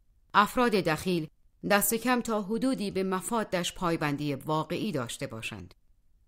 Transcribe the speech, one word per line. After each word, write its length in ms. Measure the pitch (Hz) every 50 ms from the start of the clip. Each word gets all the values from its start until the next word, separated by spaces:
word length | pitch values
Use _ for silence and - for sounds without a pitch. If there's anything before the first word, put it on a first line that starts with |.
| _ _ _ _ _ - -
افراد 380 | 190 208 - - 254 240 240
دخیل 560 | 202 190 170 170 156 - - 185 180 165 156 - _ _ _ _ _ - - 160
دست 240 | 202 202 202 - 233
کم 280 | 226 233 254 254 240
تا 200 | 233 233 220 208
حدودی 500 | 196 185 226 202 247 262 254 190 208 196
به 120 | 185 185 190
مفادش 680 | 190 185 185 185 - 240 220 208 208 190 175 180 - -
پایبندی 600 | - 185 165 170 151 156 147 143 139 147 147 139
واقعی 560 | 131 - 156 156 156 151 - 175 - 151 214
داشته 360 | 151 135 117 120 - - 139
باشند. 460 | 113 113 110 - - 113 95 90 - - _ _ _ - _ _ _ _ _ _